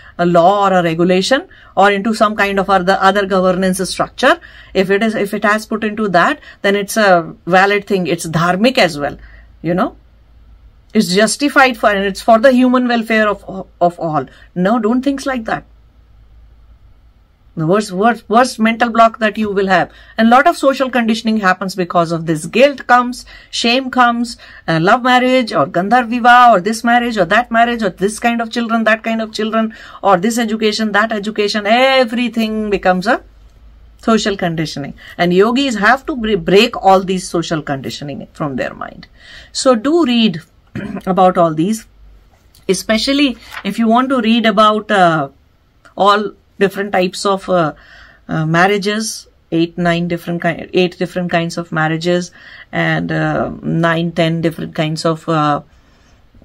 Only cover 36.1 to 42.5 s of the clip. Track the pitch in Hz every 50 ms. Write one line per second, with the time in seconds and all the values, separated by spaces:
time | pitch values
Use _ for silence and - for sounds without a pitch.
36.1 | 311 247 220 220 214 180 160 180 175 202 233 233 - - - 190 190 190 196 180
37.1 | 190 180 - - - 175 160 - 170 156 - - 143 135 127 117 - - 143 143
38.1 | 139 - - - _ - 165 143 135 120 - - - - - - - - - _
39.1 | _ _ - - - - - - - - - 269 254 220 214 277 320 349 320 247
40.1 | 240 233 226 208 165 160 - _ _ _ _ _ _ - 196 - - 196 - 190
41.1 | 185 196 185 185 180 190 170 165 156 156 160 202 220 220 - _ _ _ - -
42.1 | - - _ _ _ _ _ _